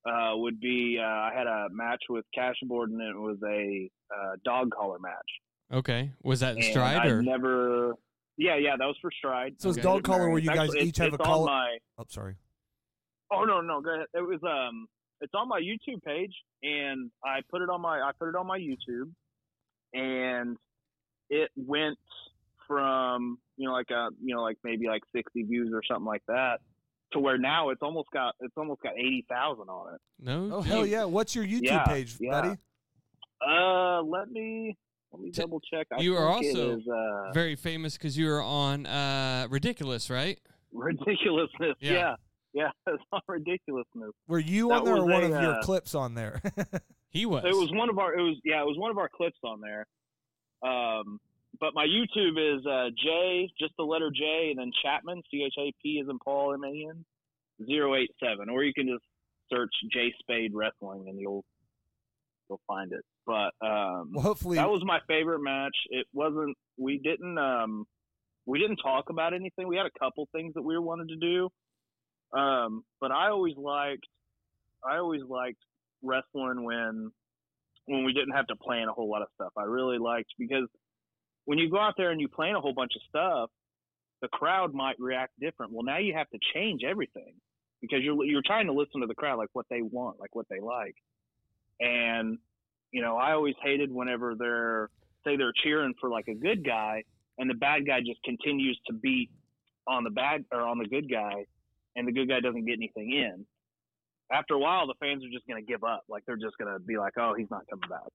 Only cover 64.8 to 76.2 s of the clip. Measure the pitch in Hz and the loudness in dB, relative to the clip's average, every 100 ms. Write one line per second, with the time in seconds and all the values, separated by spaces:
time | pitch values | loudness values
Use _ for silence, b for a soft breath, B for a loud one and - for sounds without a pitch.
64.8 | 185 165 - 160 160 160 139 135 139 - | 2 0 2 2 2 0 -2 -2 -2 -4
65.8 | - 127 - 139 151 151 147 131 _ - | -4 -4 -4 -2 0 0 -2 -6 _ -4
66.8 | 131 143 143 156 180 165 135 123 110 107 | -2 0 0 -2 -2 -2 0 2 0 -4
67.8 | 110 _ _ _ _ _ - 139 214 208 | -10 _ _ _ _ _ -4 0 2 0
68.8 | 135 131 143 165 165 180 185 - 185 175 | 0 0 0 -2 0 -2 -6 -8 -2 -2
69.8 | 180 - 131 139 147 160 165 156 135 165 | -2 -2 -4 -2 -6 -6 -6 -6 -2 -2
70.8 | 165 165 160 160 170 180 185 _ _ _ | -2 -4 -8 -2 0 2 0 _ _ _
71.8 | _ _ _ _ _ 135 139 131 117 110 | _ _ _ _ _ 0 2 2 0 -4
72.8 | - _ 135 139 196 208 175 139 143 143 | -12 _ -2 2 2 2 0 -2 -4 -2
73.8 | 143 139 - _ _ _ _ _ _ _ | -2 -4 -12 _ _ _ _ _ _ _
74.8 | 131 156 175 151 131 127 127 110 _ _ | -4 -2 0 -2 -4 -4 -6 -8 _ _
75.8 | _ _ 131 131 | _ _ -2 -2